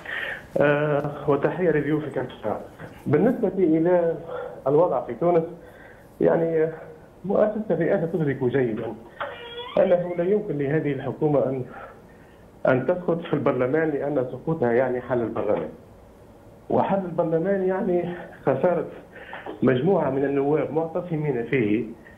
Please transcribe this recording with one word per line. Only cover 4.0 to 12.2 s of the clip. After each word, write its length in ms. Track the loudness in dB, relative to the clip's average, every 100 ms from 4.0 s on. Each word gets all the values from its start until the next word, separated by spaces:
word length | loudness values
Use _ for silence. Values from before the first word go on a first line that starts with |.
| 2 -2 -8 -10 -10 -6 2
الوضع 380 | 4 4 0 -4
في 80 |
تونس، 300 | 0 2 4 2 -6 -18 -20 -20 -20 -16 0
يعني 480 | 2 4 2 2 0 -2 -14 -20 -20 -10 0
مؤسسة 400 | 2 2 0 -2
الرئاسة 360 | 0 2 0 0
تدرك 380 | 0 -2 0
جيدا 500 | 0 2 0 -2 -6 -10 -16 -10 -10 -10 -14 -14 -4 0
أنه 360 | 4 2 2 -2
لا 60 |
يمكن 340 | 0 0 0 -4
لهذه 340 | 0 0 0
الحكومة 480 | -2 -6 -2 2 2 2
أن، 200 | -2 -6 -12 -16 -18 -20 -20